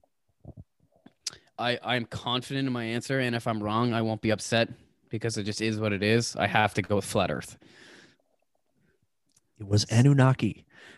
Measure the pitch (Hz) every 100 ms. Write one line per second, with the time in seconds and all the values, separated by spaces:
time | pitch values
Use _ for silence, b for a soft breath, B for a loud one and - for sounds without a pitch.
0 | _ _ _ _ - - - _ _ _
1 | - _ - b b - 120 120 113 123
2 | 113 - 123 123 123 135 135 120 113 117
3 | - 135 123 117 120 110 104 110 120 113
4 | 110 110 110 107 - 117 117 - _ _
5 | - 110 117 107 101 104 110 107 107 98
6 | 104 117 117 - 101 110 107 - - 101
7 | - 107 85 69 - - b b b b
8 | b b _ _ _ _ _ _ _ _
9 | _ _ _ _ _ - 101 104 - 117
10 | 139 139 131 131 104 - _ b b